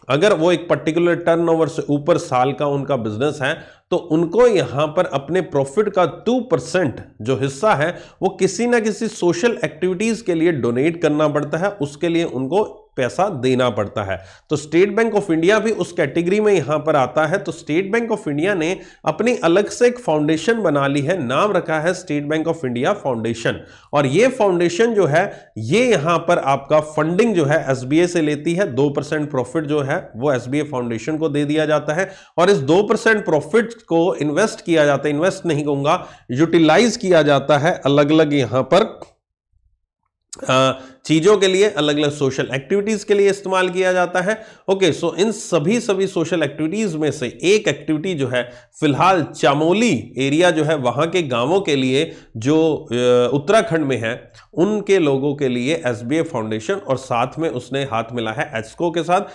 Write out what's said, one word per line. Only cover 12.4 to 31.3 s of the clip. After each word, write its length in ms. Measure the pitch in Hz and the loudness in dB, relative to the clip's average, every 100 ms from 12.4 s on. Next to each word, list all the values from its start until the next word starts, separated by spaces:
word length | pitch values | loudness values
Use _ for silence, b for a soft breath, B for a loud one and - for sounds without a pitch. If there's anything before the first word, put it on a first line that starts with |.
| 131 185 214 - _ - | -2 0 -2 -6 _ -4
पैसा 320 | 120 - 196 | -2 0 -2
देना 400 | 143 127 127 127 | 0 0 2 2
पड़ता 340 | 110 98 - | 0 -4 -4
है। 220 | 98 90 B B _ | -6 -6 B B _
तो 60 | 147 | -6
स्टेट 400 | 147 165 202 202 | 0 2 2 2
बैंक 200 | 226 208 | 0 0
ऑफ 160 | - | 0
इंडिया 280 | 160 170 214 | 0 2 2
भी 120 | 214 | 2
उस 200 | 208 175 | -2 -4
कैटेगरी 480 | - 139 165 170 208 | -2 -2 -2 0 2
में 140 | 214 | 2
यहां 260 | 190 131 151 | 2 2 -2
पर 160 | 151 147 | 0 2
आता 300 | 127 - 156 | 2 0 0
है। 120 | 196 | -2
तो 140 | 196 | -4
स्टेट 400 | - - 156 196 | -10 -4 -2 0
बैंक 200 | 233 233 | -2 -2
ऑफ 160 | 214 160 | -4 -4
इंडिया 260 | 143 180 | -2 0
ने 260 | 196 156 180 B B - | 0 -2 -4 B B -6
अपनी 300 | 156 226 240 | -2 0 0
अलग 340 | 165 180 208 | 2 2 0
से 180 | - 247 | 0 0
एक 120 | 240 | 0
फाउंडेशन 640 | - 151 151 156 233 233 | -2 0 2 0 0 0
बना 260 | 185 143 139 | 0 2 0
ली 140 | 143 | 0
है, 260 | 139 185 120 | -2 -2 -2
नाम 240 | 139 208 | 0 0
रखा 280 | 190 160 156 | 0 -2 -2
है 140 | 160 | -2
स्टेट 300 | 185 - 147 | -4 -4 -6
बैंक 240 | 147 156 156 | -2 -2 -2
ऑफ 180 | 139 127 | -4 -4
इंडिया 280 | 120 151 | -2 -2
फाउंडेशन। 640 | 202 143 120 113 113 143 98 B B B | -2 -4 -4 -4 -2 -4 -4 B B B
और 120 | 143 139 | 0 2
ये 220 | 151 254 | 4 2
फाउंडेशन 680 | 262 202 175 170 170 233 | 2 2 2 0 2 2
जो 120 | 208 160 | 2 2
है 480 | 156 196 - - - | 2 0 -6 -16 -10
ये 340 | 110 196 247 | 0 2 4
यहां 280 | 190 151 170 | 2 2 0
पर 180 | 170 170 | 2 0
आपका 420 | 135 135 - 151 | 2 -2 2 0
फंडिंग 560 | 151 - 156 180 233 180 | 2 -2 0 2 2 2
जो 100 | 139 | 2
है 260 | 156 131 | 0 0
एसबीआई 360 | 127 127 156 175 | -4 0 2 2
से 140 | 170 | 2
लेती 320 | 151 147 147 | 0 -2 -2
है, 200 | 170 202 | -2 -2
दो 160 | 120 143 | 0 0
परसेंट 420 | 143 139 156 147 | 0 -4 -4 -4
प्रॉफिट 320 | 135 120 165 | -4 -4 -4
जो 180 | 147 151 | -2 -2
है 300 | 135 170 185 110 | -2 -4 -6 -4
वो 180 | 143 | -2
एसबीआई 300 | 127 120 147 | -2 -2 -4
फाउंडेशन 540 | 147 131 120 113 156 156 | -4 -4 -4 -6 -6 -4
को 120 | |
दे 160 | 160 | -2